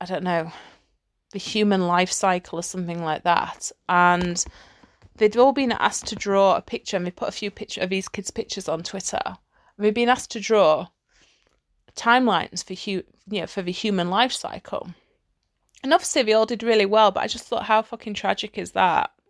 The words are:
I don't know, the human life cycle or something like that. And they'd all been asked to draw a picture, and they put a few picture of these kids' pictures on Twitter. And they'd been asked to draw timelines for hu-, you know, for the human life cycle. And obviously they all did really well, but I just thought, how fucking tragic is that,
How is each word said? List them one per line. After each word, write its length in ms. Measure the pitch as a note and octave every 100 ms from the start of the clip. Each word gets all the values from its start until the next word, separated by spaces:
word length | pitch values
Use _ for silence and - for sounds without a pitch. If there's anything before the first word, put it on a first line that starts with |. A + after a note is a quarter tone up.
I 60 | F3
don't 180 | F3
know, 280 | F3+ E3+ E3 - - _ _ _ _ _ _
the 60 | G3
human 500 | - A3 G#3 F#3+ F3
life 240 | F3 F#3
cycle 460 | - G3 F3+ - E3+
or 20 |
something 400 | E3+ F#3 E3+ E3+
like 220 | D#3+ D#3
that. 480 | F3 E3+ - - - - -
And 560 | F3+ F3+ F3+ F3+ F3 - - - _ _ _ _ -
they'd 200 | G#3+ A3
all 160 | C4+
been 200 | C#4 B3+
asked 340 | A3 G#3 - -
to 60 |
draw 420 | G3 G3+ G3 G3 F3+
a 60 |
picture, 340 | - A#3 - G3
and 80 |
they 60 | F3+
put 180 | - -
a 40 |
few 180 | - G#3
picture 300 | - - -
of 100 | F#3
these 180 | F#3+ -
kids' 220 | - F#3+
pictures 380 | - - - F3+
on 140 | D#3+
Twitter. 360 | F3 F#3+ - -
And 600 | - F3+ _ _ _ -
they'd 100 | G#3
been 140 | G#3+ A#3+
asked 220 | B3+ -
to 80 | A3+
draw 480 | G3 G#3+ E3 D#3 F3 _ _ _ _ _ _ _ _ _ _ -
timelines 680 | A#3 B3 B3 F3 - F3
for 100 | -
hu-, 300 | F#3 - F#3+ - _ -
you 100 | G3+
know, 60 | E3
for 160 | -
the 100 | F3+
human 380 | F#3 A3 F#3+ F3
life 220 | G3 B3
cycle. 580 | - - - - - F3+ - _ _ _ _ _ _ _ _
And 120 | C4+
obviously 280 | E4+ - D#4
they 100 | A3
all 140 | A3 A3
did 160 | A3+
really 240 | A#3 A3 G3
well, 260 | G#3+ G#3
but 100 | F#3+
I 60 | -
just 160 | -
thought, 200 | - A#3
how 180 | - A3
fucking 320 | A3 A3+ A3
tragic 440 | G3+ G3 G3+ G#3+ -
is 140 | F3
that, 400 | F#3+ F#3 D#3+ - _